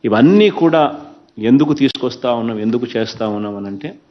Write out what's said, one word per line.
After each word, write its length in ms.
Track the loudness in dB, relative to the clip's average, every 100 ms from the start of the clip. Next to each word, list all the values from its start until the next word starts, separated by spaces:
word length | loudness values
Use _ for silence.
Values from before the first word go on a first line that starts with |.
| 0
ఇవన్నీ 440 | 4 6 6 4
కూడా 520 | 2 2 2 0 -4 -18 -20 _ -6
ఎందుకు 340 | 2 2 2
తీసుకొస్తా 600 | 2 0 -2 -8 -4 -4
ఉన్నాం, 260 | -2 -2 -4
ఎందుకు 280 | -2 -2 -2 -4
చేస్తా 300 | -6 -6 -6
ఉన్నాం 300 | -4 -8 -8
అనంటే, 420 | -10 -10 -12 -16 _